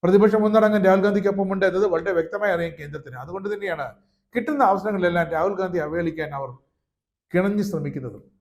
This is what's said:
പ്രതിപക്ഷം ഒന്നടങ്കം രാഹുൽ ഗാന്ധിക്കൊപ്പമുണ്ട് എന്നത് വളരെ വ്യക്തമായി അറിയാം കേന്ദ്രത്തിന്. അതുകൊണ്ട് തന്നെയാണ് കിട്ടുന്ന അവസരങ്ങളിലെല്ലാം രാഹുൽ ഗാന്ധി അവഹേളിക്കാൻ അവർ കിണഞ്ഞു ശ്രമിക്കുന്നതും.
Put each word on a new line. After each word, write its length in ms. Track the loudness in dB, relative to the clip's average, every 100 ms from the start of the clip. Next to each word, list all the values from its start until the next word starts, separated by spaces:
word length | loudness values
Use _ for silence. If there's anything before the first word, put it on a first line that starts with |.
പ്രതിപക്ഷം 420 | 6 6 6 4 4
ഒന്നടങ്കം 380 | 4 4 4
രാഹുൽ 180 | 4 4
ഗാന്ധിക്കൊപ്പമുണ്ട് 640 | 4 2 0 -2 -2 0 0
എന്നത് 220 | 2 0
വളരെ 240 | 0 0
വ്യക്തമായി 400 | -2 -2 -2 0
അറിയാം 220 | 0 -4 -8
കേന്ദ്രത്തിന്. 360 | -12 -14 -14 -16
അതുകൊണ്ട് 380 | -12 -10 -8
തന്നെയാണ് 400 | -6 -6 -6 -8 -12 _ _ _ -6
കിട്ടുന്ന 280 | -4 2
അവസരങ്ങളിലെല്ലാം 640 | 2 2 0 0 0 2 0
രാഹുൽ 240 | 0 -2
ഗാന്ധി 260 | -2 -2 -2
അവഹേളിക്കാൻ 560 | -4 -2 -4 -4 -8 -8
അവർ 140 | -10 -14 _ _ _ _ _ _ _
കിണഞ്ഞു 300 | 0 0 0
ശ്രമിക്കുന്നതും. 600 | -2 -4 -6 -8 -10 -14 -20 _